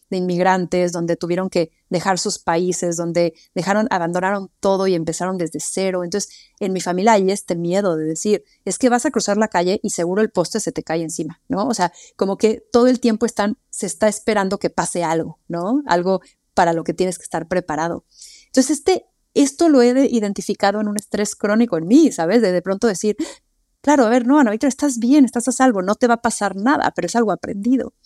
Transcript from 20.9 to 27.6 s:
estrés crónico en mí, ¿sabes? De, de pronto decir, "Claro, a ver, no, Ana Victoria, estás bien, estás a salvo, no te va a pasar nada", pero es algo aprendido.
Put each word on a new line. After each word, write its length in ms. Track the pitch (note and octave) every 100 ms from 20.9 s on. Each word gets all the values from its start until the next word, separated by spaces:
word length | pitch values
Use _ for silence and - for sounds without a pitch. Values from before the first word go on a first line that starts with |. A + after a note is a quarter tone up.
| G#3
estrés 400 | - G3+ G#3 -
crónico 420 | G#3 G#3+ A#3 E3
en 80 | E3
mí, 280 | C#4 D4
¿sabes? 280 | - E3 A#3
De, 120 | G3+
de 80 | F3+
pronto 260 | F#3+ G3 A#3
decir, 300 | F#3 G#3 G#3 D#4+ - _ _ _ _
"Claro, 240 | C#4+ D4 A3
a 40 |
ver, 160 | B3 A#3
no, 140 | D4+
Ana 100 | A3+
Victoria, 200 | A3 C#4
estás 280 | - D4 A#3+
bien, 280 | A#3 D4 A#3+
estás 220 | A#3+ B3+
a 40 |
salvo, 320 | A#3+ C4 G3
no 100 | F3+
te 140 | G#3+ A#3+
va 80 | A#3
a 60 |
pasar 340 | A#3 - G3+ F#3+
nada", 360 | A#3 D#4 - -
pero 100 | C4
es 100 | A#3+
algo 160 | G#3
aprendido. 600 | E3+ - G3